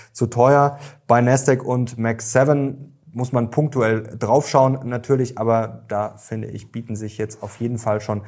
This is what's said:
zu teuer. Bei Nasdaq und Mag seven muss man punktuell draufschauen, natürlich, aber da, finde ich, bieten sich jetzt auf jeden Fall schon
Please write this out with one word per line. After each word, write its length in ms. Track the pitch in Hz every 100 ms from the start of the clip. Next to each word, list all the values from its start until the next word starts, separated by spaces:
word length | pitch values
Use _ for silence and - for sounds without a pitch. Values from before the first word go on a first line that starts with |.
| -
zu 140 | - 117
teuer. 540 | 120 127 143 143 143 - - -
Bei 140 | 120
Nasdaq 420 | 123 135 139 131
und 360 | 123 127 120 117
Mag 240 | 113 113
seven 720 | - 127 139 143 139 - - _ _
muss 200 | 117 127
man 180 | 127 113
punktuell 540 | - 151 131 110 110 110 113
draufschauen, 680 | 107 135 147 139 131 131 120
natürlich, 520 | 120 - 135 123 -
aber 440 | 113 113 110 - -
da, 260 | 104 107 -
finde 300 | - 110 104
ich, 240 | - -
bieten 240 | 117 117 107
sich 220 | 107 107
jetzt 240 | 107 -
auf 180 | 101 -
jeden 200 | 117 117
Fall 220 | 113 107
schon 200 | 110 101